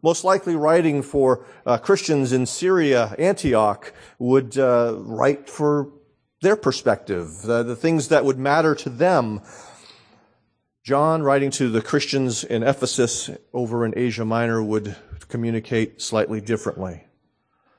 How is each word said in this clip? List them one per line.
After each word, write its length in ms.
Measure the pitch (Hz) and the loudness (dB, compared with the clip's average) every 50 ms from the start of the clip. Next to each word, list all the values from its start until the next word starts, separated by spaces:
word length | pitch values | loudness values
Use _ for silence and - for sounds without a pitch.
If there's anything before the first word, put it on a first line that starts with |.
most 220 | - 160 170 - - | 0 0 0 2 2
likely 300 | 185 190 196 196 185 170 | 2 2 2 2 -2 -2
writing 480 | 156 147 156 165 170 165 160 147 143 | 0 2 4 4 4 4 2 0 0
for, 420 | 135 139 - 143 135 131 127 120 - - - - _ | -4 -2 0 2 4 4 2 2 -2 -14 -20 -8 _
uh, 140 | - 120 110 | 0 0 0
Christians 540 | - - 196 190 - - 156 143 135 120 | 2 2 0 2 2 0 0 0 2 2
in 120 | 127 127 127 | 0 0 0
Syria, 720 | 120 - - 170 185 190 180 160 143 131 120 113 104 104 - | -2 -4 -4 0 2 2 2 2 2 2 2 2 0 -2 0
Antioch, 760 | 156 185 202 - - 147 120 110 107 107 98 - - - - - - - _ _ | 0 0 0 0 0 2 2 4 2 2 0 -4 -10 -20 -20 -20 -20 -20 _ _
would, 400 | 123 123 131 135 131 113 - 135 | 0 4 4 4 2 2 -2 0
uh, 380 | 135 127 123 120 120 117 110 98 | 2 4 4 4 2 0 -2 -6
write 500 | 101 110 113 - 127 139 147 143 - - | -10 -10 -2 0 2 2 2 0 -6 -16
for 420 | - - 151 147 147 147 143 143 - - _ _ _ _ _ _ _ _ | -6 -2 0 2 2 0 -2 -6 -12 -20 _ _ _ _ _ _ _ _
their 140 | 151 190 214 | 0 0 0
perspective, 880 | 214 - 139 123 - - 123 104 - - - 101 87 85 78 80 90 | 2 0 -2 -2 0 0 0 0 0 -2 -6 -6 -6 -6 -8 -12 -12
the, 200 | 95 107 117 117 | -4 -2 0 0
the 120 | 120 120 120 | 0 -2 -6
things 340 | 113 - 165 165 156 135 - | -2 0 0 0 0 0 2
that 160 | 160 147 135 | 2 4 4
would 140 | 139 135 131 | 2 0 0
matter 360 | 131 139 143 160 160 156 147 | 0 0 2 2 2 2 0
to 160 | - - 135 | 0 -4 -10
them. 500 | 120 117 170 185 185 147 120 110 107 104 - - - - - - - - - - - - _ _ _ _ _ _ _ _ _ _ _ _ _ _ _ _ _ | -2 0 2 4 4 2 2 0 -6 -8 -12 -16 -20 -20 -20 -20 -20 -20 -20 -20 -20 -20 _ _ _ _ _ _ _ _ _ _ _ _ _ _ _ _ _
John, 380 | 117 135 143 151 160 160 160 | -2 2 2 2 2 2 2
writing 280 | 151 139 139 139 139 139 | 2 2 2 2 2 0
to 160 | 131 - 135 123 | 0 0 -2 0
the 120 | 110 113 | 0 0
Christians 640 | 107 - - 147 - - - 139 131 127 113 - - | -2 0 -2 -2 -2 0 -2 -2 -2 -2 -4 -6 -6
in 180 | - 117 113 | -4 -4 0
Ephesus 680 | 113 131 135 - 131 123 - - 123 117 - - - - 147 - - _ | 0 0 0 0 -2 -4 0 0 0 0 0 -6 -8 -10 -12 -16 -18 _
over 340 | - 123 123 110 117 117 117 | -8 -6 -6 -4 -2 -2 -2
in 80 | 110 - | -2 -2
Asia 280 | 104 123 123 110 113 113 | -2 -2 -2 -2 -4 -4
Minor, 380 | 110 113 117 117 117 113 113 | -2 -2 0 0 0 0 -2
would 340 | 110 107 107 107 101 101 95 - - - - - - _ | -2 -2 -2 -4 -4 -6 -12 -14 -16 -18 -18 -18 -14 _
communicate 720 | - 117 117 117 113 110 107 - 127 113 110 107 - - | -8 -6 -4 -2 -4 -4 -4 -2 -2 -2 -2 -2 -6 -12
slightly 380 | - - 113 110 104 - 110 110 | -10 -4 -2 -2 -2 -2 -4 -8
differently. 640 | 101 107 117 107 - 101 - - 95 92 82 80 - _ _ _ _ _ _ _ _ _ _ _ _ _ _ | -4 -4 -4 -4 -4 -6 -8 -6 -10 -10 -10 -14 -18 _ _ _ _ _ _ _ _ _ _ _ _ _ _